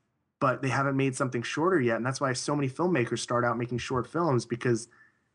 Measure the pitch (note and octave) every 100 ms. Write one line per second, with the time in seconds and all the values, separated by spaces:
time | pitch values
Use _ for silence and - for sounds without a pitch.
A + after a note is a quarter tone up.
0 | _ _ _ _ C3 B2 C3+ C3 C#3 C3+
1 | C3+ B2+ B2+ B2 A#2 - E3+ F3+ A#2+ A2+
2 | B2 B2+ C3+ B2 - D3 C#3 C3 F3 D#3
3 | A#2 A#2 - A#2+ A#2+ A2+ A#2+ A#2+ - B2+
4 | A#2 D#3+ E3+ B2 - A#2+ B2+ A2+ - -
5 | - _ _